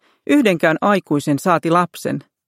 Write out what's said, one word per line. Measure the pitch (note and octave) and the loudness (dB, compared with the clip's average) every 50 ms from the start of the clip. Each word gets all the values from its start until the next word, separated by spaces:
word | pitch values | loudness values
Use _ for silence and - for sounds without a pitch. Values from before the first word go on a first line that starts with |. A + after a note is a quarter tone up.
| _ _ _ _ _ | _ _ _ _ _
yhdenkään | - C#4 D4 B3 G3+ F3+ D#3 - D#3+ D#3 - | 0 2 2 4 2 2 2 0 0 0 0
aikuisen | - G3+ G#3 F#3 - - D#3 D3 - D#3 C#3+ C#3 | 0 0 0 0 -2 -2 -4 -2 -2 -2 -4 -2
saati | - F#3+ E3+ D#3 - E3 | 0 0 0 0 0 0
lapsen, | E3 F3 F3 - - - - - C#3 C#3+ - _ _ _ _ | 0 0 0 -2 -6 -10 -8 -8 -8 -8 -10 _ _ _ _